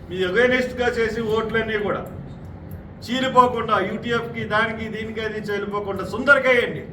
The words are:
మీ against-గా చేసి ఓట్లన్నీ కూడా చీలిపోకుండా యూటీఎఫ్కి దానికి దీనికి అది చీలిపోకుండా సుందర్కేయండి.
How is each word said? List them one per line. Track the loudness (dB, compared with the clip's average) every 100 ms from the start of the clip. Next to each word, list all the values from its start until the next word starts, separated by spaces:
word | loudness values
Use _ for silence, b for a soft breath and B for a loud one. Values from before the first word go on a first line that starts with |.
| -8
మీ | -2 0
against-గా | 4 4 4 0 0 0
చేసి | 2 0 0
ఓట్లన్నీ | 0 0 0 -2 0 -2 -2
కూడా | -4 -6 -12 -14 -14 -14 -14 -14 -14 -14 -12 -4
చీలిపోకుండా | 0 4 6 6 4 2 2 2
యూటీఎఫ్కి | -2 -2 -2 -2 -6
దానికి | 0 2 2 -2 -6 -6
దీనికి | -6 -4
అది | -4 -4
చీలిపోకుండా | -4 -4 -2 -4 -4 -4 -4
సుందర్కేయండి. | 0 4 6 6 4 2 -4 -10